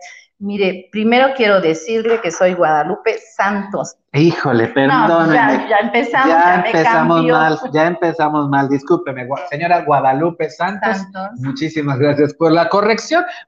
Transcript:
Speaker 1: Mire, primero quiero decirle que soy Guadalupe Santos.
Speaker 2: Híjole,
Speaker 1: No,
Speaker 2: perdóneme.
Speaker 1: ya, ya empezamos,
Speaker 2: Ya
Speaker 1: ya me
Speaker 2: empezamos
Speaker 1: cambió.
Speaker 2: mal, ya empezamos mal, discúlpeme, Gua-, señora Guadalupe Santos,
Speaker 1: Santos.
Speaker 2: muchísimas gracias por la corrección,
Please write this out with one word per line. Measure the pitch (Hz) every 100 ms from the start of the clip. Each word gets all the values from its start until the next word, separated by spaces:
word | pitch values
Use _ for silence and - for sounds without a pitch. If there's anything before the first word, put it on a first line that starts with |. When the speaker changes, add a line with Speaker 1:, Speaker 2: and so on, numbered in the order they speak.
| - - _ -
Speaker 1:
Mire, | 202 202 190 190 -
primero | 208 220 240 269 269
quiero | 214 196
decirle | 165 160 - 226 220 226
que | 175
soy | 165 185
Guadalupe | 180 160 156 151 202 453 453 - -
Santos. | 196 208 202 170 - - _
Speaker 2:
Híjole, | 143 170 - 147 120 117
Speaker 1:
No, |
Speaker 2:
perdóneme. | - 135 262 214 165 160 151
Speaker 1:
ya, | - 214 -
ya | 208
empezamos, | 226 233 277 285 269
Speaker 2:
Ya | 330 175 180
Speaker 1:
ya |
me | 196
Speaker 2:
empezamos | 190 160 170 160 170
Speaker 1:
cambió. | 165
Speaker 2:
mal, | 160 160 151 127
ya | 147 160
empezamos | 175 170 160 151 151 143
mal, | 139 135
discúlpeme, | 139 139 170 151 127 123
Gua-, | 135 -
señora | 147 170 175
Guadalupe | 151 143 131 135 170 170 156
Santos, | - 175 202 196 190
Speaker 1:
Santos. | 190 190 190 226
Speaker 2:
muchísimas | 131 127 156 156 143 131
gracias | 147 143 143
por | - 165
la | 165 165
corrección, | 196 208 220 - 330 349 -